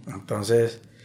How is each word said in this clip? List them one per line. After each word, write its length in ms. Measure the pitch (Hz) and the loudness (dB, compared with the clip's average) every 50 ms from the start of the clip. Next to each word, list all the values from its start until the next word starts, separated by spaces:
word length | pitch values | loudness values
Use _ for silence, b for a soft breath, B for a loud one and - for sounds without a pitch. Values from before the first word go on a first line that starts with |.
| - - | -14 -16
Entonces, 720 | 104 98 95 - 107 104 101 107 117 117 117 117 - - b b b b b | -16 -16 -8 -6 -6 -4 0 2 4 4 4 2 -2 -8 b b b b b